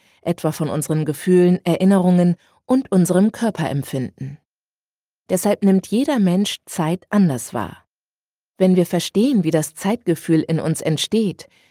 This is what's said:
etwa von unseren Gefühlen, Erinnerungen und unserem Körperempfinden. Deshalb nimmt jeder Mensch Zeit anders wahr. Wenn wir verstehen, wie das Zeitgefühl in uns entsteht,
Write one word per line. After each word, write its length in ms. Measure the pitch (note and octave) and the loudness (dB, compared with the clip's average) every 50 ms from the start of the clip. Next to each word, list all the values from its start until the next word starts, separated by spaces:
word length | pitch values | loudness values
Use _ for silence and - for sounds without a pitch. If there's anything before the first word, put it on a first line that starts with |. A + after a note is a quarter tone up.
| _ _ _ _ | _ _ _ _
etwa 300 | - - E3+ - - D#3 | -6 -6 -6 -2 -2 -4
von 180 | D3+ - D#3+ C#3+ | -4 -2 -4 -4
unseren 360 | G2 D3+ D3 - D#3 D#3 D#3 | -4 -4 -4 -2 -2 -2 -2
Gefühlen, 580 | D#3 D3 - - F#3 F3+ F3+ F3+ F3 F3+ - - | -4 -6 -4 0 2 4 4 6 4 2 2 0
Erinnerungen 680 | F3 E3 - F#3 F#3+ G3+ F#3+ F3 F3+ F3+ F3+ F3 F3 E3+ - _ _ _ _ _ | -2 -2 2 4 4 4 4 4 4 4 4 4 2 0 -2 _ _ _ _ _
und 260 | - B3+ C4 C4 - | -2 0 0 0 0
unserem 400 | G3+ F#3+ F3 - F3+ F3+ G3 A3 | 2 2 2 4 4 2 2 2
Körperempfinden. 1080 | - - A#3 A3 - - D#3+ - C3+ C#3+ - - - C3+ B2+ - _ - C3+ C3+ C#3+ - _ _ _ _ _ _ _ _ _ _ _ _ _ _ _ _ _ - | 0 -2 -4 -4 -2 -4 -4 -4 -4 -4 -6 -4 -6 -6 -6 -6 _ -12 -12 -12 -12 -16 _ _ _ _ _ _ _ _ _ _ _ _ _ _ _ _ _ -4
Deshalb 340 | F#3 F#3 - G#3 G#3 - - | -4 -2 0 0 0 2 2
nimmt 240 | G3 F#3+ F#3+ - | 2 2 2 0
jeder 320 | - G3+ A3+ C#4 D#4 C#4+ A#3+ | -2 -2 -2 0 0 0 0
Mensch 380 | G3 F3+ F3 F#3+ G#3 - - - _ | 2 2 2 0 -2 -2 -6 -10 _
Zeit 400 | - - - D#3 D#3 E3+ F3+ _ - | -12 -6 -4 -2 -2 -2 -4 _ -4
anders 440 | - G#3 G3 E3 C3+ A#2+ - - - | 0 2 2 2 0 -2 -8 -8 -8
wahr. 320 | A#2+ G2+ D#2+ - - _ _ _ _ _ _ _ _ _ _ _ _ _ _ _ | -8 -8 -8 -10 -16 _ _ _ _ _ _ _ _ _ _ _ _ _ _ _
Wenn 180 | - F#3+ F#3 F#3 | 0 2 2 4
wir 100 | F3+ F3 | 2 2
verstehen, 580 | - - E3+ - - - G3 A3+ C#4+ C#4+ G#3 D#3+ | 0 0 -4 -4 -2 0 0 0 2 2 0 0
wie 80 | D#3+ | 0
das 240 | D#3+ D#3 D#3 - - | 0 0 -2 -2 -8
Zeitgefühl 680 | - - G3 A3+ A#3+ - F3+ F#3 - - - E3 D#3+ | -8 -4 -4 -4 -4 -2 -4 -4 -4 0 0 0 0
in 180 | - - E3 D3 | 2 0 -2 -2
uns 220 | - E3 D#3 - | -2 -2 -4 -4
entsteht, 680 | - D#3 D#3+ C#3 - - - A3+ A3 F#3 D3 - - _ _ _ _ _ | -2 -4 -4 -4 -4 -2 -2 -2 0 -2 -4 -8 -16 _ _ _ _ _